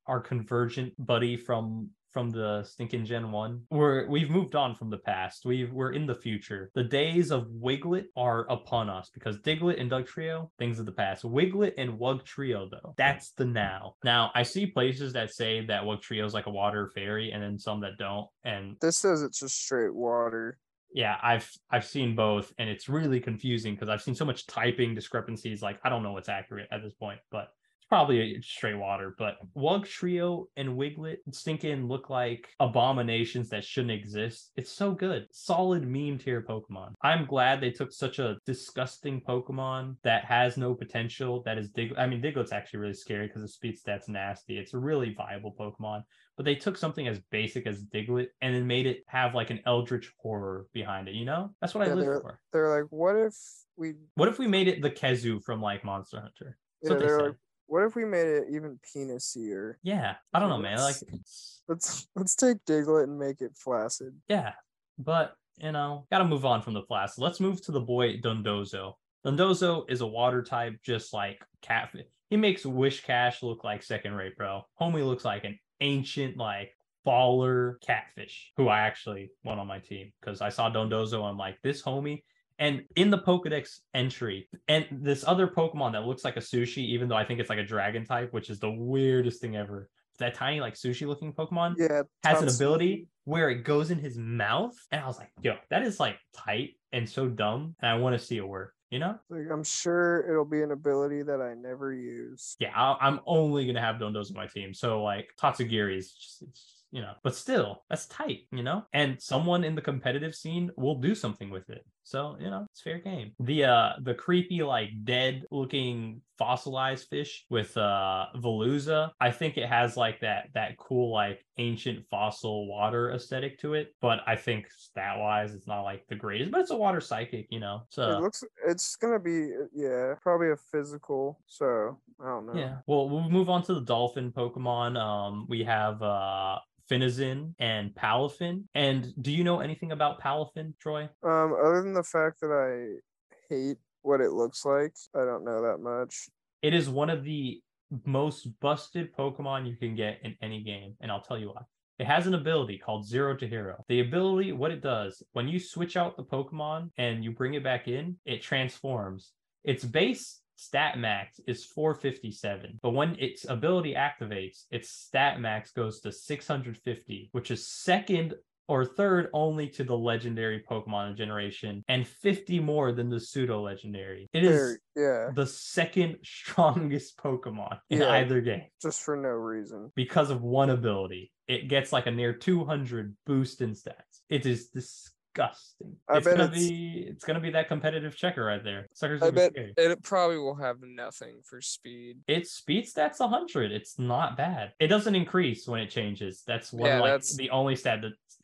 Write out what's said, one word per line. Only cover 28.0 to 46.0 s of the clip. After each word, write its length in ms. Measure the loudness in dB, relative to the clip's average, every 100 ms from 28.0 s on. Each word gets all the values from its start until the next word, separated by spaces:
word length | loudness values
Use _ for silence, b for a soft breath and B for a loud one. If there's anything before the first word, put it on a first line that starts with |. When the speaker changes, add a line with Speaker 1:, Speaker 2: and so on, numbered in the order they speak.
| 6 4 2 -4
Speaker 1:
a 60 |
straight 340 | -10 -6 -4 -4
water, 380 | -4 -4 -6 -6
but 180 | -6 -6 -12 -2
Wugtrio 880 | 2 2 0 -6 -2 0 0 -2 -6 -6
and 140 | -4
Wiglet 480 | -2 -4 -6 -10 -10 -12
stinking 560 | -8 -4 -2 -2 -2 -2
look 240 | -4 -4
like 380 | -2 -2 -4 -6 0
abominations 920 | 2 6 4 4 2 2 0 -2 -4
that 140 | -4
shouldn't 280 | -4 -2 -2
exist. 580 | -2 -4 -4 -4 -6 -12 -10
It's 160 | -8
so 200 | -2 -2
good. 360 | 0 -2 -2 -6
Solid 560 | -6 0 4 4 2 0
meme 320 | -2 -2 -4
tier 240 | -2 -2
Pokemon. 520 | -2 -6 -8 -12 -12 0
I'm 220 | 4 4
glad 360 | 2 4 4 4
they 100 | 0
took 220 | -2 -6
such 260 | -4 -4 0
a 200 | -2 -2
disgusting 760 | -4 -6 -6 -6 -6 -6 -6 -6
Pokemon 760 | -2 -2 -2 -4 -4 -4 -6 -2
that 220 | 2 2
has 320 | 4 4 4 2
no 180 | 0
potential, 680 | -2 -4 -4 -4 -4 -4 -2
that 120 | -2 -4
is 140 | -4
Dig-, 240 | -4 -2 0
I 120 | 0
mean, 120 | 0
Diglett's 300 | 0 0 -2
actually 300 | -4 -6 -6
really 140 | -6
scary 340 | -6 -6 -4 -4
'cause 140 | -8
the 60 | -12
speed 300 | -8 -8 -8
stat's 300 | -6 -6 -6
nasty. 500 | -6 -6 -8 -10 -10
It's 160 | -8
a 40 | -4
really 360 | 0 0 -2
viable 400 | -6 -10 -10 -12
Pokemon, 480 | -10 -10 -8 -8 -8